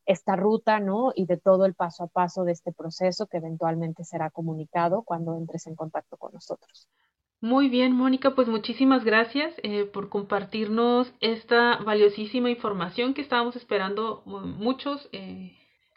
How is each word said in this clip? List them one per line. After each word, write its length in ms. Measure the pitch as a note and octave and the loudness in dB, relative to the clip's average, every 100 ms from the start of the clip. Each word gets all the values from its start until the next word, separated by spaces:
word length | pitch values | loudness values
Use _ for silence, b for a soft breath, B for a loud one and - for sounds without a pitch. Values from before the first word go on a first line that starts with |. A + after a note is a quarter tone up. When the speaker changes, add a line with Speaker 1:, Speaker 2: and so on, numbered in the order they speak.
| - | 0
Speaker 1:
esta 300 | F#3+ - F#3 | 0 0 2
ruta, 440 | G#3 A3 A3+ G#3+ | 2 2 2 0
¿no? 320 | G3 G3+ B3+ | 0 0 0
Y 120 | - F3+ | 0 0
de 100 | F3 | 2
todo 300 | G3 F#3+ F#3+ | 4 6 4
el 80 | |
paso 300 | F3 F3 - | 2 -4 -6
a 20 | E3+ | -4
paso 380 | F#3 F3 F#3+ | 0 0 0
de 80 | F3 | -2
este 200 | F3 - | -2 -6
proceso 540 | - E3 - F#3 F3 G#3+ | -8 -10 -2 -2 -2 -4
que 100 | E3+ | -6
eventualmente 680 | D#3+ E3 E3 E3 E3 D#3+ | -6 -4 -2 -2 -4 -6
será 260 | E3 E3 D#3+ | -8 -6 -6
comunicado 720 | - E3 D#3 D#3 F3+ E3+ G3+ | -6 -6 -6 -4 0 0 0
cuando 340 | - E3 E3 E3 | -2 -6 -4 -6
entres 300 | E3 E3+ D#3+ | -8 -10 -12
en 100 | D#3+ | -10
contacto 400 | D#3 D#3 - - | -8 -8 -10 -14
con 160 | - | -16
nosotros. 560 | - - - _ - _ _ _ _ _ _ | -14 -12 -12 _ -20 _ _ _ _ _ _
Speaker 2:
Muy 260 | A3 C4 C#4 | 0 4 4
bien, 240 | B3 B3+ | 4 4
Mónica, 420 | B3+ C4 C4 C4+ | 4 2 2 2
pues 140 | C4+ A#3 | 2 2
muchísimas 560 | A3 A3 A3 C4+ C4 | 0 -2 2 4 4
gracias, 480 | A3 A3 A#3 C#4 D#4+ - | 4 4 4 0 -4 -6
eh, 220 | G#3 G#3 | -4 -4
por 240 | G3+ G3+ G3 | -4 -6 -6
compartirnos 1040 | G#3 G3 G3+ G3 A3 G#3 A3 A#3+ B3 B3 - | -6 -2 -4 -4 -4 -2 2 4 2 0 -2
esta 560 | A3 A3+ - A#3+ A#3+ A3+ | -2 -2 2 4 4 2
valiosísima 640 | G3+ G#3+ G#3 G#3 G#3+ B3+ B3 | 0 4 4 4 -4 -2 0
información 640 | A#3 G#3+ G3 F#3 A#3+ B3+ | -2 -4 -4 -4 -2 -2
que 80 | C4+ | -2
estábamos 340 | C#4 A#3+ A#3+ | -2 0 0
esperando, 680 | A#3+ - G3+ F#3+ G3+ A3 - | -4 -2 -2 0 -4 -4 -8
mu-, 160 | F#3+ G3 | -12 -12
muchos, 680 | F#3+ - A3 C4 C#4+ C#4+ - | -10 -4 -2 -2 -4 -8 -10
eh, 400 | G3 F#3+ F#3 F#3 - _ _ _ | -14 -12 -14 -16 -20 _ _ _